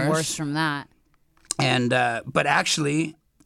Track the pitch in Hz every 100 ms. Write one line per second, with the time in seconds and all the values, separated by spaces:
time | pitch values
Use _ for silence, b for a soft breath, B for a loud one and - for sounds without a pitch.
0 | 151 156 156 - 147 151 160 143 - _
1 | _ _ _ _ - - 135 127 120 127
2 | 123 117 131 139 143 156 180 - 147 151
3 | 160 - _ _